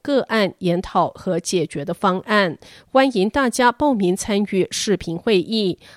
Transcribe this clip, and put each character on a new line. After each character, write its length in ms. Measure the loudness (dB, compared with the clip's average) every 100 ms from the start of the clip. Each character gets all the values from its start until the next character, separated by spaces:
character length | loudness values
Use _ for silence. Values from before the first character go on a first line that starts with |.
个 180 | -2 0
案、 280 | 0 0 0 -2
研 200 | -2 -2
讨 260 | -2 0 0
和 280 | -2 -4 -4
解 260 | -2 -2 -2
决 160 | -6
的 120 | -8
方 260 | -2 -2 -2
案。 380 | 0 0 0 -2 -14 -20 -2
欢 180 | 2 2 2
迎 140 | 0
大 180 | 2 0
家 240 | 2 2
报 220 | 2 2
名 200 | 2 2
参 300 | 0 -2 -2 0
与 180 | 0 -2
视 240 | -2 -2
频 220 | -2 -2 -6
会 240 | 2 2
议， 380 | 2 -2 -2 -4 -10